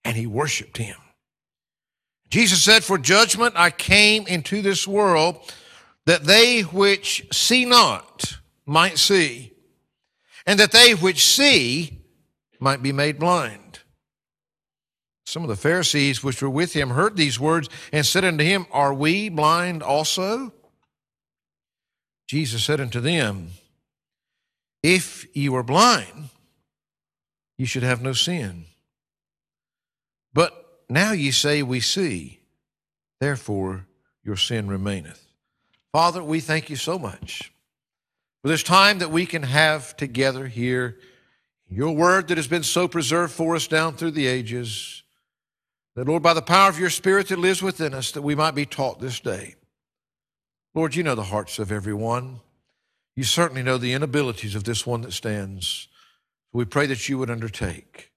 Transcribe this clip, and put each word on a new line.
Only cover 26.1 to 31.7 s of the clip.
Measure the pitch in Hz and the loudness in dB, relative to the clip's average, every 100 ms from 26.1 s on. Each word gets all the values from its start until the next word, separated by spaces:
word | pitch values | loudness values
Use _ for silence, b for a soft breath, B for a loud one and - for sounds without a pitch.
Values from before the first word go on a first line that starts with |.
| - 147 _ _ _ _ _ _ _ _ _ _ _ _ - | -16 -20 _ _ _ _ _ _ _ _ _ _ _ _ -8
ye | 127 | -6
should | 131 | -4
have | 123 120 | -2 -2
no | 131 | -2
sin. | 123 165 175 104 85 82 _ _ _ _ _ _ _ _ _ _ _ _ _ _ _ _ | -2 -2 -2 -6 -12 -20 _ _ _ _ _ _ _ _ _ _ _ _ _ _ _ _
But | - 170 - - _ _ | 0 0 -2 -20 _ _
now | 131 208 | 0 2
ye | 202 139 | 0 0
say, | 123 147 147 | 0 0 0
We | 131 | -2